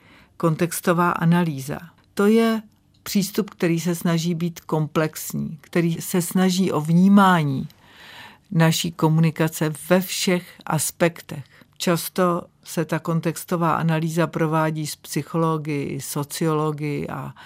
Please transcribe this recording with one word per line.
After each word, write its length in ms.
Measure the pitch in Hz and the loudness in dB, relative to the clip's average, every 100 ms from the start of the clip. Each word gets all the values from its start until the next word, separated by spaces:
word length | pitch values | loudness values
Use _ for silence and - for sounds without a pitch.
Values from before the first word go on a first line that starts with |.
| _ - _ - | _ -20 _ -2
kontextová 720 | 165 151 175 - 196 170 175 | 0 0 -2 0 0 2 2
analýza. 680 | - 165 175 170 135 131 - 165 _ _ | 2 4 4 2 -4 -8 -10 -12 _ _
To 120 | - 202 | 0 4
je 360 | 226 226 220 - _ _ _ | 4 4 0 -6 _ _ _
přístup, 460 | - 202 190 - 196 | -4 -2 0 -2 -4
který 300 | - 175 170 | -2 0 0
se 160 | 175 170 | -2 -2
snaží 400 | 180 165 170 165 | 0 0 0 -2
být 240 | 175 170 | -4 -6
komplexní, 1000 | - 156 151 165 156 - - 143 143 160 | -4 -2 0 0 -2 -4 -8 -6 -6 -10
který 320 | - 180 170 | -4 0 0
se 280 | 165 - 185 | -2 -2 -2
snaží 500 | 170 185 185 180 185 | 0 2 2 2 0
o 100 | 151 | 0
vnímání 880 | 156 170 196 202 190 175 143 135 151 - - - - - - - _ | 2 6 8 8 8 6 2 -2 -6 -14 -20 -20 -20 -20 -20 -20 _
naší 400 | 165 165 160 170 | 2 4 2 -4
komunikace 840 | - 156 160 165 151 160 - 156 156 - | 0 2 4 2 2 -2 -2 -4 -4 0
ve 120 | 185 | 0
všech 520 | 185 - - 180 - - - | 2 -4 0 -2 -4 -12 -4
aspektech. 800 | 151 - - 170 170 - 151 - - _ - | -4 -4 0 -2 -2 -12 -14 -14 -20 _ -6
Často 640 | 185 165 - - 180 170 - _ | -2 0 -2 0 0 0 -6 _
se 220 | - 175 160 | -8 -6 -4
ta 140 | 160 | -4
kontextová 760 | - 165 165 151 - 175 165 | -2 -2 -2 -6 -4 -2 0
analýza 540 | - 165 156 165 165 156 | 0 0 0 0 0 -2
provádí 600 | 160 160 160 156 156 151 | 0 0 0 0 -2 -8
s 80 | - | -10
psychology, 1000 | - 151 - 165 160 160 151 143 143 143 | -8 -8 -4 -2 -2 -2 -4 -6 -6 -8
sociology 1080 | - 147 143 - 160 151 156 147 147 143 - | -8 -6 -6 -4 -2 0 -2 -4 -6 -6 -6
a 260 | 143 139 - | -10 -12 -16